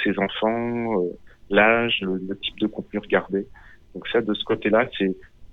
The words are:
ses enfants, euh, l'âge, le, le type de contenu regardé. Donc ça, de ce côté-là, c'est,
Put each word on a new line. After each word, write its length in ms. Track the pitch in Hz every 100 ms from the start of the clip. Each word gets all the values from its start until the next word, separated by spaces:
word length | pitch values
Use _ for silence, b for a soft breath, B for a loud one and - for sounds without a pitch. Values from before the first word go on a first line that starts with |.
ses 160 | 107 98
enfants, 840 | 98 - 110 117 120 120 117 107
euh, 60 | 90 - - b -
l'âge, 500 | 101 107 117 117 -
le, 200 | 95 92 92
le 80 | 98
type 220 | - -
de 80 | 107
contenu 320 | - 95 107
regardé. 480 | - 98 - 98 101 - b b -
Donc 120 | 92 -
ça, 120 | -
de 120 | 107
ce 100 | 104
côté-là, 460 | - 110 107 107 127 -
c'est, 180 | 98 92 b - -